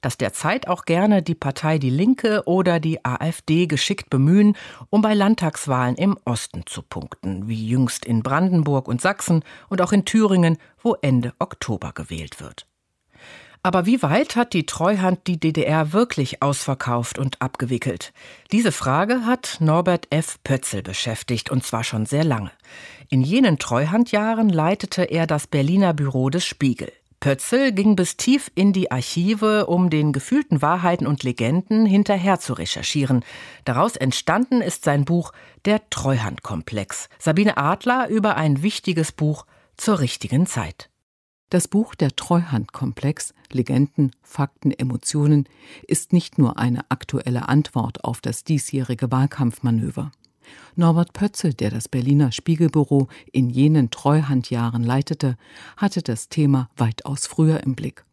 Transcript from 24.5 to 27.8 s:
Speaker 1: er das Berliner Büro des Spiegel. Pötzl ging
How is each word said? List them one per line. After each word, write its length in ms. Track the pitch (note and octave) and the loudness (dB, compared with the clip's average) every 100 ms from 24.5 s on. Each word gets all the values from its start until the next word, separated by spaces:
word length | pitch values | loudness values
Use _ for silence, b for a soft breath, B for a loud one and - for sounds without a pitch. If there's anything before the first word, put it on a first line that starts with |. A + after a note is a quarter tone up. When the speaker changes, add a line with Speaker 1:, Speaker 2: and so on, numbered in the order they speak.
| E3 D#3+ G#3 F#3+ - | 2 0 -2 -4 -2
Speaker 1:
er 240 | F3+ E3 D#3+ | -2 0 0
das 180 | D3+ - | -2 -2
Berliner 480 | D3 C#3 F#3+ F#3+ | 0 2 4 2
Büro 380 | D3+ C#3 C3 C3 | 2 -2 0 0
des 120 | E3 | 0
Spiegel. 480 | - - C#3 A#2+ - - _ _ | -4 0 0 0 -8 -14 _ _
Pötzl 520 | C#3+ C3+ - B3+ C4+ | -2 -2 0 2 2
ging 240 | G3 | 2